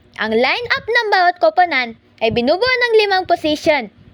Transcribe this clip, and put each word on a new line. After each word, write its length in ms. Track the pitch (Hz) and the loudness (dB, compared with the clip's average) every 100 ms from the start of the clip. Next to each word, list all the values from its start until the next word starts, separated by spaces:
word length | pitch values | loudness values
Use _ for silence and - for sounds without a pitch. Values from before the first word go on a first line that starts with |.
| _ - | _ -8
Ang 100 | 220 | -2
lineup 500 | 220 254 392 480 539 539 | 0 0 -2 -4 -6 -2
ng 220 | 480 440 | -2 0
bawat 320 | 403 349 349 | 2 2 2
koponan 560 | 330 320 349 277 240 226 _ _ | 0 2 0 0 -4 -10 _ _
ay 80 | 226 | -2
binubuo 320 | 233 240 359 | 0 0 0
ng 300 | 494 508 480 440 | 0 0 2 2
limang 220 | 415 381 359 | 2 0 0
position: 640 | 349 311 302 330 294 214 - - | -2 -2 -2 0 -2 -4 -16 -20